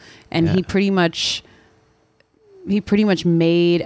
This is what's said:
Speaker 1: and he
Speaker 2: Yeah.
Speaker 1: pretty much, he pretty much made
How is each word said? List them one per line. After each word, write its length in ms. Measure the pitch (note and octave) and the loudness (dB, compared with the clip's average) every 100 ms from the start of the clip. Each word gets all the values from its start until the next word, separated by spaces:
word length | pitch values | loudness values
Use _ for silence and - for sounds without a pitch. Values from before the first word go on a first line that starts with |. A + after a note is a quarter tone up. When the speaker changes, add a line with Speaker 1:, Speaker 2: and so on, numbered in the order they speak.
| - - _ | -20 -20 _
Speaker 1:
and 160 | E3 E3 | -2 0
he 120 | F3+ | 0
Speaker 2:
Yeah. 80 | E3+ | -2
Speaker 1:
pretty 240 | F#3+ G3 | -2 0
much, 520 | F#3+ E3+ - - - - _ _ _ _ _ _ _ _ _ _ - F4+ | 0 -2 -2 -6 -8 -12 _ _ _ _ _ _ _ _ _ _ -20 -4
he 120 | G3+ | -4
pretty 240 | - G3+ | 0 0
much 220 | G#3+ F3 F3 | 2 0 0
made 580 | E3 E3 E3+ F3 E3+ | 2 2 2 2 0